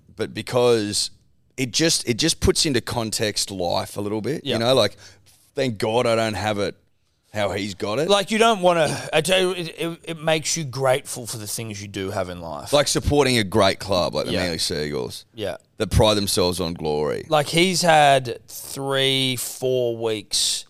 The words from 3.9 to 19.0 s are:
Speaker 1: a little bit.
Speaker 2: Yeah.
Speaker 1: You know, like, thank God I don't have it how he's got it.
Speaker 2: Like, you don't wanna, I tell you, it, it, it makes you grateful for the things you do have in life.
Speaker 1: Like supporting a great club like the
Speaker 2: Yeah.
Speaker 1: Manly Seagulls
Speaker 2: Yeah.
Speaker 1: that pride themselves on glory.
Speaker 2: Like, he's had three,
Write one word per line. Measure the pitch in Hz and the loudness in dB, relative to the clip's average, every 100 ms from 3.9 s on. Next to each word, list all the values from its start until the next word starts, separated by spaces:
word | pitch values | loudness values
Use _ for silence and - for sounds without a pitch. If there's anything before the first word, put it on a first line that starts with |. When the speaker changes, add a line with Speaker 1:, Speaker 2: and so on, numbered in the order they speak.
| - | -6
Speaker 1:
a | |
little | 101 107 | -4 -4
bit. | 107 165 | -4 -4
Speaker 2:
Yeah. | 139 | -2
Speaker 1:
You | 117 | 0
know, | 117 | 4
like, | 131 104 - - - _ _ _ | 4 2 -2 -20 -20 _ _ _
thank | - 131 104 | -2 -2 -2
God | 110 117 120 | 0 2 2
I | |
don't | 113 113 | 2 0
have | 92 107 101 | -2 -2 -2
it | 95 - _ _ _ _ _ | -4 -6 _ _ _ _ _
how | 104 101 | -4 -2
he's | 104 104 | -2 -6
got | 90 101 113 | -6 -4 -2
it. | 175 | 2
Speaker 2:
Like, | 202 190 | 0 2
you | 214 | 2
don't | 226 202 | 4 4
wanna, | 180 170 143 135 117 | 4 4 2 -2 -2
I | 156 | -2
tell | 160 185 | 2 2
you, | 185 | 2
it, | 180 165 - | -2 -8 -6
it, | 165 165 | -8 -8
it | 165 165 | -10 -6
makes | 160 160 - 170 | -2 -2 -2 -4
you | |
grateful | 143 131 131 139 - - 113 | -6 0 2 2 -2 -10 -10
for | 113 | -10
the | 104 | -8
things | - 113 101 | -8 -8 -10
you | 101 | -8
do | 98 95 | -6 -4
have | 98 90 | -4 -6
in | 87 | -8
life. | 82 71 - | -10 -10 0
Speaker 1:
Like | 147 143 | 2 2
supporting | 156 - 147 131 123 | 0 2 2 4 2
a | |
great | 98 107 98 - | 2 4 4 2
club | 98 92 73 | -2 0 0
like | 71 | -2
the | 73 | -2
Speaker 2:
Yeah. | 90 | -2
Speaker 1:
Manly | 90 80 | -2 -2
Seagulls | - 80 76 69 62 - - | -4 -2 -4 -4 -6 -10 -16
Speaker 2:
Yeah. | 113 95 - _ - | -10 -8 -8 _ -8
Speaker 1:
that | 104 | 0
pride | - 107 | 4 6
themselves | 104 101 104 90 87 | 4 2 2 2 0
on | 82 | -4
glory. | 87 78 76 76 52 - | -4 -2 -2 -2 -4 0
Speaker 2:
Like, | 151 143 | 0 2
he's | 165 190 165 | 2 2 2
had | 170 156 143 135 123 - - | 4 6 6 4 2 -8 -12
three, | - - 139 135 135 | -16 -12 -8 -2 0